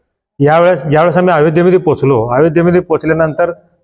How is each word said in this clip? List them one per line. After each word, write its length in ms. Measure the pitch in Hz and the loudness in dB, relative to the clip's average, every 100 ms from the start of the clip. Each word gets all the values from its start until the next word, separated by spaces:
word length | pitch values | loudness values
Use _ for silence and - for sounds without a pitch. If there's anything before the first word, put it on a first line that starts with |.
| _ _ _ - | _ _ _ -2
यावेळेस, 460 | 143 165 175 170 151 | 0 2 2 0 -2
ज्यावेळेस 320 | 151 170 175 | 0 0 0
आम्ही 160 | 180 | 0
अयोध्येमध्ये 460 | 160 156 160 175 180 | 2 0 2 2 2
पोचलो, 480 | 165 135 139 123 120 | 0 0 0 0 0
अयोध्येमध्ये 540 | 123 165 160 175 175 | 0 0 2 0 0
पोचल्यानंतर 680 | 170 156 156 160 160 151 170 170 _ _ | -2 -4 -2 -2 -2 -2 -4 -6 _ _